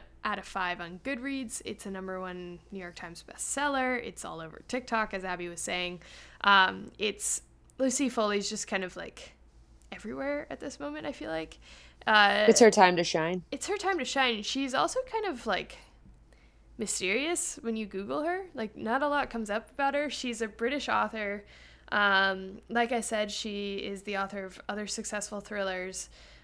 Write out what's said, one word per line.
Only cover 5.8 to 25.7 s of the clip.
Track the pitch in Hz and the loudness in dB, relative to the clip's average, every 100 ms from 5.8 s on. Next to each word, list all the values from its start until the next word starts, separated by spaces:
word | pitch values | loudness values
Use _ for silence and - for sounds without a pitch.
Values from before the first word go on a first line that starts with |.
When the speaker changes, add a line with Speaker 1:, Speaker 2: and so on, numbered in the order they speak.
| 180 175 - - - - | -4 -6 -14 -20 -20 0
Speaker 1:
Um, | 202 196 185 190 202 - | 6 8 8 4 -8 -4
it's, | 208 202 - - - - - - | -4 -2 -2 -2 -6 -20 -10 0
Lucy | 262 247 262 | 2 2 2
Foley's | 233 208 202 202 | 2 2 2 0
just | 214 - | -4 -4
kind | 196 | -4
of, | 185 180 | -4 -8
like, | - - - - - - - - - | -12 -14 -18 -20 -20 -20 -20 -20 -18
everywhere | 196 214 269 277 285 - | -12 -10 -6 -4 -4 -6
at | - | -10
this | 285 - | -10 -8
moment, | 285 302 294 | -8 -8 -8
I | |
feel | 240 302 | -8 -6
like. | 160 160 - - - - - - | -6 -6 -12 -20 -20 -20 -4 6
Uh, | 214 202 202 214 | 8 8 8 8
Speaker 2:
It's | 220 | 12
her | 226 | 10
time | 214 180 175 | 12 8 8
to | |
shine. | 175 165 160 180 - | 2 2 0 -2 -6
Speaker 1:
It's | 294 - | -8 -4
her | 392 | -2
time | 381 359 | 0 -2
to | |
shine. | - 277 254 220 | 0 2 2 2
She's | 214 262 269 | -2 -2 0
also | 269 330 508 - | 2 2 0 -2
kind | 440 415 | -2 -2
of, | 247 226 | -2 -2
like, | 180 - - - - - - - - - - - - | -2 -2 -12 -20 -20 -20 -20 -20 -20 -20 -20 -16 -8
mysterious | 202 - 185 226 311 349 - - | -6 -2 0 0 0 -2 -4 -6
when | 226 220 | -6 -4
you | 202 | -6
Google | 190 202 277 | -6 -4 -2
her. | 311 370 370 | -2 -4 -6
Like, | 262 220 - | -8 -8 -6
not | 220 262 | -4 0
a | 294 | 0
lot | 285 262 | 0 -2
comes | 233 214 | -4 -4
up | 214 - | -6 -6
about | - 277 | -2 0
her. | 285 294 | 0 -2
She's | - 254 226 | -4 -6 -4
a | 220 | -6
British | 214 240 285 - | -4 -2 -2 0
author. | 220 214 226 202 202 - - - - - | 2 0 -2 -6 -6 -10 -20 -20 -20 -2
Um, | 208 202 196 196 190 190 202 - | 2 6 6 4 2 -6 -12 -2
like | 240 233 | 0 2
I | 240 | 0
said, | - 214 208 | 0 -2 -2
she | - 220 202 202 196 | -4 -4 -4 -4 -4
is | 202 196 | -6 -6
the | 202 196 | -4 -4
author | 196 202 | -2 -6
of | 190 - - | -10 -10 -8
other | 208 202 | -6 -4
successful | - 208 208 208 208 | -6 -6 -6 -6 -8
thrillers, | 202 208 190 | -6 -4 -2